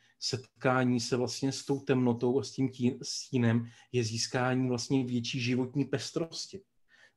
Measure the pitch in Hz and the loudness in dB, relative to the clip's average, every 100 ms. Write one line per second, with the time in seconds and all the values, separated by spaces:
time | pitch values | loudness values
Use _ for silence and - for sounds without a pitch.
0 | _ _ - 113 - _ 135 127 127 123 | _ _ -4 -4 -6 _ 2 4 4 2
1 | 117 123 123 - 135 131 - 139 - 131 | 2 0 0 0 -2 -2 -2 -2 2 4
2 | 123 120 123 135 - - 131 127 123 - | 4 2 2 2 0 -2 -2 0 0 0
3 | - - - 131 117 117 117 - - 123 | -6 -10 -2 2 4 4 0 -10 -4 -2
4 | 110 113 - 131 127 127 127 120 - 135 | -2 -2 -2 0 2 2 0 0 0 0
5 | 127 123 117 135 120 127 123 147 135 139 | 2 -2 -2 -2 0 0 0 -2 -2 -2
6 | - - 165 - - 98 - _ _ - | -4 -4 -6 -6 -12 -14 -18 _ _ -20
7 | - | -20